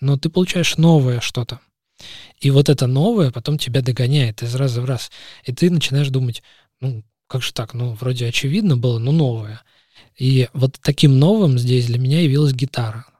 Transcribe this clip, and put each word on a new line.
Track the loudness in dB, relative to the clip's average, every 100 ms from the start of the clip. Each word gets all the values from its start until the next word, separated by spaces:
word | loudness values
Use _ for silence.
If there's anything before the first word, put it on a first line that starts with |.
но | -2 0
ты | 0
получаешь | 0 0 0 -2 2
новое | 4 6 4 -2
что-то. | -4 -8 -8 -12 _ _ _ _ -20 -20 -20 _
И | 2
вот | 4 4
это | 2 2
новое | 2 2 2 0
потом | -2 -4 -4
тебя | -2 -2
догоняет | -2 -2 0 2 0 -4
из | -8 -2
раза | -2 -2
в |
раз. | -4 -6 -8 -18 -20 -16
И | -12
ты | 0 0
начинаешь | 2 0 0 0
думать: | -2 -4 -6 _ _ _ _
«Ну, | -8 -8 -12 _ _
как | -6
же | -6
так? | -8 -8
Ну, | -6 -6
вроде | -4 -4 -2 -4
очевидно | -2 -2 0 2 2
было, | 0 0
но | 0
новое». | 2 2 -2 -10 -14 _ _ _ _ _ _
И | 2 2 2
вот | 0 -2 -2
таким | -4 2 4 6
новым | 4 4 2 2
здесь | 2 0 0
для | -2
меня | 0 2
явилась | 2 2 0
гитара. | 0 -4 -4 -6 -8 -18 _